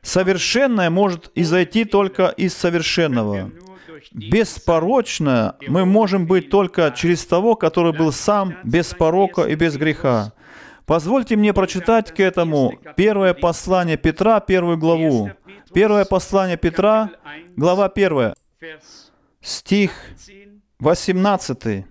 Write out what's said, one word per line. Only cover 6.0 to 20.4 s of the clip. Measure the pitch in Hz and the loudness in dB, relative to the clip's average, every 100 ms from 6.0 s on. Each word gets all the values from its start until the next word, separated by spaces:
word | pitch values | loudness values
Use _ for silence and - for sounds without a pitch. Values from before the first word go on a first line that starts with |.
| 214 196 170 | 2 0 2
быть | 185 143 | 0 2
только | 196 185 - 156 123 | 0 0 0 0 0
через | 170 170 - | 0 0 0
того, | 175 220 220 | 0 2 2
который | 160 180 170 | 0 2 0
был | 156 160 | 2 -2
сам | 139 - 208 190 156 | 0 0 0 -2 -6
без | 113 160 165 | -2 -2 -2
порока | - 160 180 190 185 | 0 0 2 0 0
и | 165 156 | -2 0
без | 170 143 | -2 0
греха. | 151 143 143 117 104 _ - - - - - | -4 -2 0 0 -2 _ -20 -20 -20 -20 -2
Позвольте | 165 156 262 233 214 | -2 0 -2 0 2
мне | 208 | 2
прочитать | 202 190 185 175 226 220 | 2 -2 -2 0 0 0
к | - | 0
этому | 190 185 165 147 131 - - 156 | 0 0 0 0 0 -2 -10 0
первое | 208 202 185 | 0 2 0
послание | 180 170 160 - 185 170 156 | 2 -2 -2 0 0 0 0
Петра, | 160 156 208 220 | -2 0 2 2
первую | 202 185 175 165 | 2 0 2 0
главу. | 160 165 160 123 101 - - - _ | 2 2 2 0 -2 -10 -20 -20 _
Первое | 175 208 208 196 | 2 4 2 2
послание | 185 - 196 185 170 | -2 0 -2 0 -2
Петра, | 170 165 202 220 214 - 147 151 170 - | -2 0 2 2 -2 -10 -20 -20 -14 -2
глава | 156 185 196 | 0 2 0
первая, | 196 196 147 113 - _ _ 165 156 _ - _ _ _ _ | 0 0 2 -2 -4 _ _ -20 -20 _ -20 _ _ _ _
стих | - - - 196 196 - - - - 196 | -12 -12 -2 0 0 -4 -20 -20 -20 -20